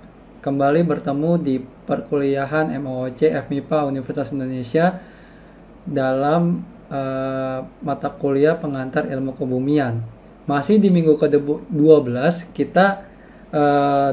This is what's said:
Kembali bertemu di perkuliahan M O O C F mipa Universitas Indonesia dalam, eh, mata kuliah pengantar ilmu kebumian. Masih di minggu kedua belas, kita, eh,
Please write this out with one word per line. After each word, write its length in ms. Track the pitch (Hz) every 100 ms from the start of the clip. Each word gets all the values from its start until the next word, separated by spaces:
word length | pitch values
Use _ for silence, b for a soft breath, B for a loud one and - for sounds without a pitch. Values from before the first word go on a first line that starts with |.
| - - - -
Kembali 400 | - 139 139 151
bertemu 560 | 170 147 - 139 160 170
di 240 | 139 131
perkuliahan 1120 | - - - 139 - 147 139 139 139 151 156
M 160 | 160 139
O 160 | 127 127
O 20 |
C 160 | 120 156
F 160 | 151 127
mipa 320 | 139 139 156 143
Universitas 480 | 135 127 - 131
Indonesia 640 | 143 131 127 117 160 175 180 B B B B B B B - -
dalam, 800 | 143 131 131 143 165 170 175 - - -
eh, 720 | 139 135 135 135 135 131 131
mata 480 | 131 - 156 139 147
kuliah 480 | - 139 139 147 165
pengantar 480 | 156 135 131 147 143
ilmu 320 | 131 135 135
kebumian. 640 | 131 127 131 151 131 117 113 - - - -
Masih 320 | 143 139 214
di 80 | 202
minggu 240 | 175 160 151
kedua 800 | 151 143 143 151 - 151 151 151
belas, 400 | 127 120 147 175 -
kita, 560 | - 139 180 196 196 B B B B B
eh, 560 | 156 147 143 143 139 139